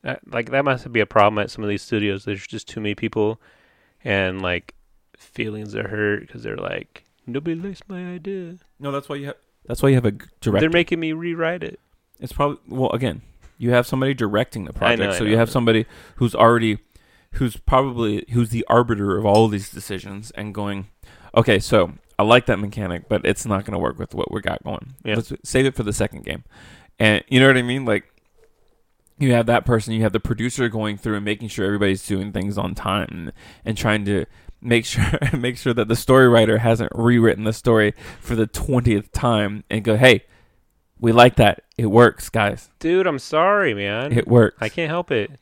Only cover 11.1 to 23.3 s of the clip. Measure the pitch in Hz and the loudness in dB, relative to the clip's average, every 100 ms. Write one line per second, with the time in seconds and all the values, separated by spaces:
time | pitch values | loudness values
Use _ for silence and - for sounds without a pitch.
11.1 | 160 170 170 165 175 160 - _ _ _ | -6 -6 -4 -4 -6 -10 -14 _ _ _
12.1 | _ 127 - 143 143 - 131 127 123 123 | _ -14 -4 -4 -4 -10 -4 -2 0 -4
13.1 | 78 - _ - _ 120 123 123 131 135 | -6 -16 _ -20 _ 2 2 2 -2 -2
14.1 | 131 107 104 123 113 87 - 107 117 98 | -2 0 0 -2 -6 -10 -2 0 2 0
15.1 | 90 104 113 113 131 117 110 107 - - | 0 2 2 2 2 2 2 0 -12 -20
16.1 | - 120 - 117 117 113 104 _ _ _ | -2 -2 4 6 6 0 -2 _ _ _
17.1 | _ _ - 127 - - 131 135 117 113 | _ _ -4 -4 -2 0 2 0 -2 -2
18.1 | 104 - 120 113 117 - 117 120 104 101 | -2 -2 -2 0 -2 2 2 2 -2 -2
19.1 | 92 104 104 113 104 101 98 - 95 95 | 0 4 4 4 0 -8 -16 -12 -12 -12
20.1 | 98 110 - 104 104 101 98 98 _ - | -16 -14 -12 -10 -8 -8 -8 -12 _ -20
21.1 | - - - 113 98 - 110 85 71 _ | -20 -2 0 2 0 2 2 2 -4 _
22.1 | - 104 123 120 98 101 104 92 85 - | -4 2 2 2 -2 -4 -8 -8 -8 -4
23.1 | 107 - | -2 -2